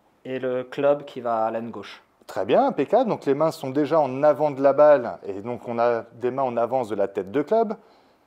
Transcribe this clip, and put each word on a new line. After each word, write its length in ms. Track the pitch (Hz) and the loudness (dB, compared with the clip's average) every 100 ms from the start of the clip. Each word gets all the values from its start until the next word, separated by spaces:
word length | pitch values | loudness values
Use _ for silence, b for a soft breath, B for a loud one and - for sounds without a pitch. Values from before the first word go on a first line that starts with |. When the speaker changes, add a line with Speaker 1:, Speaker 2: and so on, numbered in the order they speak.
| _ _ 127 | _ _ -10
Speaker 1:
et 140 | 131 | -6
le 240 | 127 127 | -4 -4
club 400 | 127 - 143 143 147 | -6 0 2 2 -2
qui 140 | 131 | -8
va 240 | 117 113 110 | -2 0 0
à 60 | |
l'aine 180 | 113 117 | -2 -8
gauche. 320 | 104 98 - _ _ - | -12 -14 -18 _ _ -10
Speaker 2:
Très 200 | - 98 | -6 2
bien, 220 | 175 269 | 2 2
impeccable. 420 | 185 139 220 247 | 0 0 2 2
Donc 160 | 151 - | -2 -2
les 80 | |
mains 180 | 139 160 | 0 0
sont 200 | - 135 | -2 -4
déjà 280 | 131 143 160 | -2 2 2
en 240 | 139 131 | 0 2
avant 280 | 151 139 151 | 2 2 -2
de 100 | 131 | 2
la 100 | 139 | 2
balle 460 | 139 151 143 113 87 - | 6 8 6 4 -10 -10
et 80 | 98 | -10
donc 260 | 110 120 - | -8 -10 -6
on 120 | 117 | 0
a 240 | 120 117 110 | 0 0 -4
des 160 | 120 123 | -6 -4
mains 120 | 131 | -2
en 120 | 131 117 | -4 -2
avance 300 | 117 131 110 | -2 -2 -4
de 80 | 104 | -2
la 120 | 98 | -2
tête 240 | - 92 | -4 -4
de 100 | 120 | -4
club. 340 | 143 220 220 208 b b b b | 0 0 0 -6 b b b b